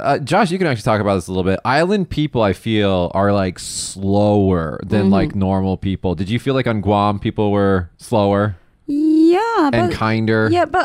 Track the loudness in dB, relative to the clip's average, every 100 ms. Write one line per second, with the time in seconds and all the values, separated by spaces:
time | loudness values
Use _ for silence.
0 | -2 -2 0 0 0 0 -2 -2 0 0
1 | 0 -2 -2 -2 -2 -2 0 0 0 0
2 | -2 -4 -2 0 0 -2 -2 0 2 0
3 | 0 0 0 2 -2 -6 -12 -10 -10 -6
4 | -2 2 4 4 4 2 -2 -8 -4 0
5 | 2 2 0 -2 -2 0 -2 -2 -4 -4
6 | -4 -4 -4 -4 -2 -2 -2 -2 0 2
7 | 0 -2 -4 -2 0 2 2 0 -2 -12
8 | -2 0 2 2 0 -4 _ _ -6 -2
9 | 2 4 4 4 0 0 0 0 -2 -2
10 | -2 0 2 2 2 2 0 -2